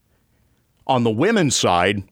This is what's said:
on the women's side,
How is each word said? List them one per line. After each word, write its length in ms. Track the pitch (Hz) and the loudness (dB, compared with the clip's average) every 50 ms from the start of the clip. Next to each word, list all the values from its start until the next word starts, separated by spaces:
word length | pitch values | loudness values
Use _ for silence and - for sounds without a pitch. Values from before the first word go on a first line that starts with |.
| _ _ _ _ _ _ _ _ _ _ _ _ _ _ _ _ _ | _ _ _ _ _ _ _ _ _ _ _ _ _ _ _ _ _
on 200 | - 135 123 117 | -2 -2 0 0
the 60 | 117 | 0
women's 440 | 107 110 156 214 233 208 165 135 - | 0 0 0 0 2 2 0 0 0
side, 480 | - - 107 90 87 90 98 104 101 98 - | 0 0 0 2 2 2 0 -2 -4 -8 -10